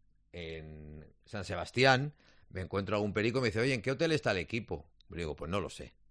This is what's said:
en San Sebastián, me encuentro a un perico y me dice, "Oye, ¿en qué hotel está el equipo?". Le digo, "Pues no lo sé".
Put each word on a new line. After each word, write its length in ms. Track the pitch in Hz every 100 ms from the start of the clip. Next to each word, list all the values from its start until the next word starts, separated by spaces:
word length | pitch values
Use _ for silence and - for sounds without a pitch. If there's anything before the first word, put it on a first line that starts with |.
| _ _ _
en 760 | 90 82 80 78 78 76 76 76 -
San 200 | - 104
Sebastián, 680 | 92 90 87 123 131 127 147 - - - -
me 100 | 92
encuentro 360 | 90 98 95 104
a 40 |
un 120 | 104
perico 260 | 101 110 123
y 40 |
me 60 | 120
dice, 120 | 104
"Oye, 140 | 131
¿en 80 | 127
qué 100 | 107
hotel 200 | 135 165
está 200 | 156 -
el 60 | 95
equipo?". 520 | 82 113 104 82 - - -
Le 100 | 82
digo, 180 | 80 67
"Pues 140 | 73
no 100 | 98
lo 100 | 78
sé". 240 | - 64 - -